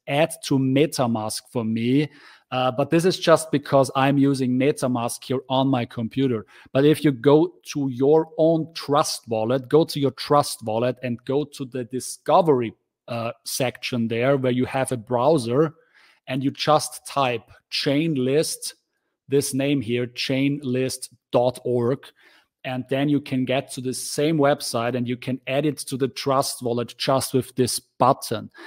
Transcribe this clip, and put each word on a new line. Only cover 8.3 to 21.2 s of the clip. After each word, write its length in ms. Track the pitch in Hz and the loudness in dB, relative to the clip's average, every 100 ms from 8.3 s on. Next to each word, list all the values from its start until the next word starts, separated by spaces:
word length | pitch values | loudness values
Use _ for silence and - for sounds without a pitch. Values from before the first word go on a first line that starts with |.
| - | 0
own 340 | 160 165 151 | 2 2 -2
Trust 540 | - - 143 151 - - | -8 0 0 0 -4 -6
wallet, 400 | 110 113 131 120 | -4 -2 -2 2
go 180 | 151 165 | 2 2
to 140 | 151 | 0
your 120 | 135 | -2
Trust 520 | - - 147 - - | -2 0 2 2 -4
wallet 340 | 113 110 123 127 | -4 -2 -2 -2
and 160 | 127 117 - | -6 -8 -4
go 200 | 135 143 | -4 -4
to 200 | - 131 | -10 -12
the 200 | 127 117 | -10 -8
discovery, 880 | 127 - - - 165 170 131 113 - _ _ - | -8 -8 -8 2 4 4 2 0 -8 _ _ -10
uh, 240 | 117 117 - - | -8 -8 -10 -8
section 640 | - 127 - - 123 113 | -4 -4 -4 -6 -4 -2
there 300 | 117 127 139 | 0 0 2
where 140 | 127 | 0
you 140 | 123 123 | 0 -2
have 260 | 135 131 | -2 -4
a 60 | 127 | -6
browser, 760 | 104 123 135 160 117 127 160 - _ _ _ _ - | -2 0 4 2 2 0 0 -2 _ _ _ _ -10
and 160 | 131 | -4
you 80 | 135 | -4
just 560 | 143 - 151 - - - | -2 2 2 2 -12 -6
type 420 | 139 131 120 - - - | 0 0 -2 -8 -20 -10
Chainlist, 1040 | - 151 139 165 139 127 147 160 - - - _ _ _ _ - | -4 0 0 0 0 2 0 0 -6 -12 -14 _ _ _ _ -2
this 260 | 139 135 | 0 0
name 280 | 135 139 143 | -2 0 0
here, 260 | 107 120 123 | -2 -4 -4
chainlist 1000 | - - 135 139 143 139 127 131 - - _ | -6 -4 0 0 -2 -4 -2 -4 -6 -14 _